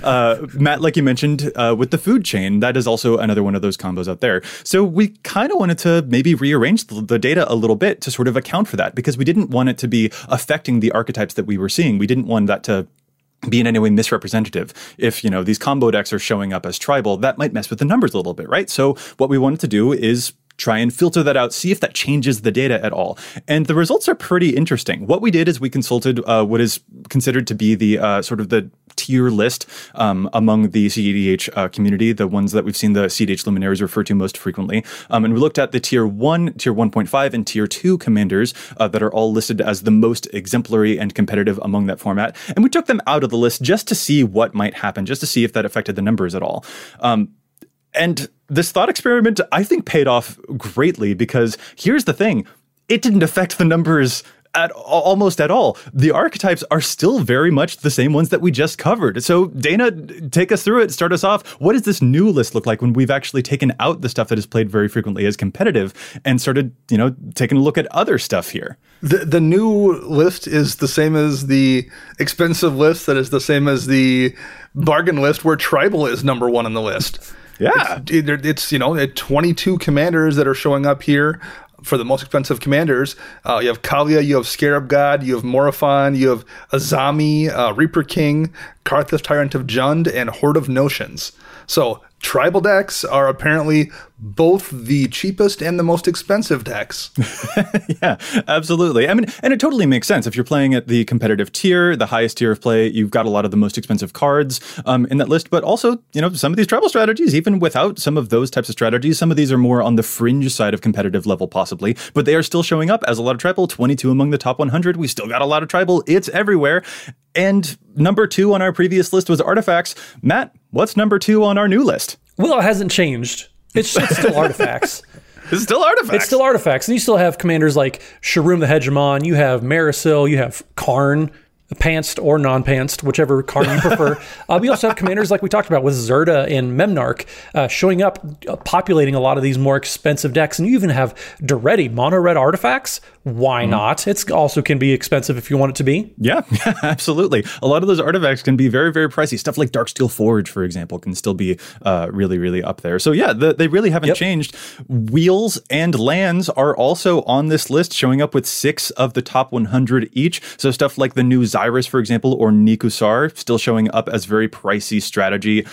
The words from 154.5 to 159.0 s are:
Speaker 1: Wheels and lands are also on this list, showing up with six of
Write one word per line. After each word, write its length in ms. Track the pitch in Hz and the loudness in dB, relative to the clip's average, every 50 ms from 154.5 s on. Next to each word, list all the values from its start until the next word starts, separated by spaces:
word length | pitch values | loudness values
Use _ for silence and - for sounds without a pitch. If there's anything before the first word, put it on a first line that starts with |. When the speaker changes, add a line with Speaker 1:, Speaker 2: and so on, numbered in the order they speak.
| - - - - - - 135 - | -10 -16 -20 -20 -20 -18 -10 -6
Speaker 1:
Wheels 720 | 131 120 110 107 113 156 165 180 185 196 220 226 - - - - | -4 -4 -2 0 2 2 4 4 4 2 2 -2 -4 -6 -6 -4
and 280 | 131 147 165 175 165 113 | -2 0 0 0 0 0
lands 500 | 110 127 151 180 196 185 170 180 190 - | 2 0 2 2 2 0 0 0 -2 -2
are 260 | - - 135 147 147 | 0 0 2 2 2
also 460 | - 120 135 175 170 - 190 175 160 - | 2 2 0 0 2 2 2 2 2 2
on 260 | - 120 135 147 156 | 0 0 0 2 2
this 200 | 156 156 - - | 0 0 0 0
list, 240 | 135 151 175 170 - | 0 0 0 0 -2
showing 300 | - - 131 127 139 147 | -2 0 2 2 2 2
up 100 | 143 - | 0 0
with 140 | 139 - | -2 -2
six 440 | - - - - 147 143 - - - - | -2 -4 -2 -2 -2 -2 -2 -6 -6 -4
of 220 | - | -2